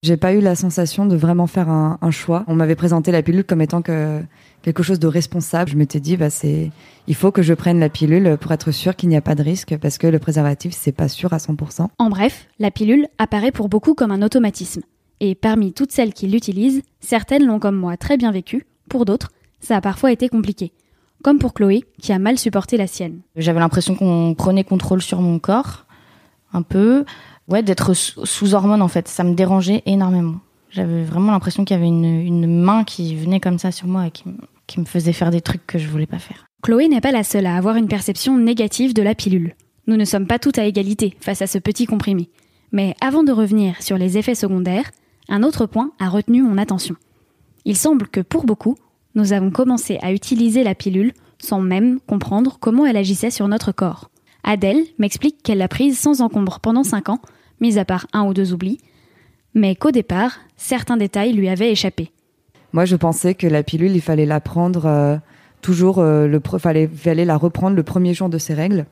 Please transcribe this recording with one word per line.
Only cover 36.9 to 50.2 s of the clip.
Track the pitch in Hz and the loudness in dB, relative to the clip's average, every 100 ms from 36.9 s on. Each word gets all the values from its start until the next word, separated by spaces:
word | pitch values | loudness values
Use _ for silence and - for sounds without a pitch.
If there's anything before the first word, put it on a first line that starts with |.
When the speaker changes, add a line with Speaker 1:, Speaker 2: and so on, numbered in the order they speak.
| 269 | 2
Speaker 2:
pas | 262 | 2
la | 254 | 0
seule | 202 208 190 | 0 0 0
à | 175 | 0
avoir | 185 226 | 0 0
une | 214 | 0
perception | 208 190 196 - 262 | -2 -4 -4 0 2
négative | 233 233 214 - 262 | 2 2 -2 0 0
de | 220 | 2
la | 202 | 2
pilule. | 214 202 185 170 - _ _ - | 0 0 0 -2 -8 _ _ -2
Nous | 220 | 0
ne | |
sommes | 208 202 196 | 2 -2 -2
pas | 233 | 0
toutes | 294 262 | 0 0
à | |
égalité | 214 202 196 208 208 - | 0 0 -2 -2 -2 -4
face | - 196 | -8 -4
à | 190 | -4
ce | 196 | -4
petit | 190 208 240 | -4 -2 -2
comprimé. | 220 - 190 170 _ _ _ _ | -2 0 -2 -2 _ _ _ _
Mais | 202 196 - | -2 -2 -2
avant | 262 294 | 0 2
de | 302 | 4
revenir | 233 214 214 196 175 | 4 2 2 0 -2
sur | - 190 | -4 0
les | 185 190 | 0 0
effets | 214 233 | 0 -2
secondaires, | 202 190 180 185 285 _ _ _ - | 0 0 0 -2 -4 _ _ _ -6
un | 202 | 0
autre | 254 - 220 | 0 0 -2
point | 220 262 _ | -2 -4 _
a | 185 | -2
retenu | 196 208 240 | -2 2 2
mon | 262 196 | 4 2
attention. | 208 185 - 170 _ _ _ _ _ _ | 0 -2 -4 -10 _ _ _ _ _ _
Il | - 202 | -4 0
semble | 302 294 202 | 2 2 0
que | - | -4
pour | 180 330 269 | -2 -2 0
beaucoup, | 208 214 269 _ _ _ 220 | 0 -2 -4 _ _ _ -2
nous | 202 | 2
avons | 202 190 | 2 0
commencé | 175 254 240 - 190 | 0 0 0 -2 -6
à | 180 | -2
utiliser | 196 | -4